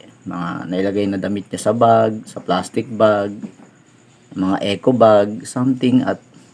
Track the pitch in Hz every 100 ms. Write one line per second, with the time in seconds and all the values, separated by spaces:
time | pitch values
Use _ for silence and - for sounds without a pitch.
0 | - - 92 87 85 85 80 90 98 101
1 | 101 95 90 101 - - 107 117 117 113
2 | 113 107 - - - 90 - 117 113 110
3 | 110 104 101 104 - - - _ _ _
4 | _ _ _ 95 95 98 101 98 131 120
5 | 113 104 104 110 - 127 127 127 127 127
6 | 95 95 _ - -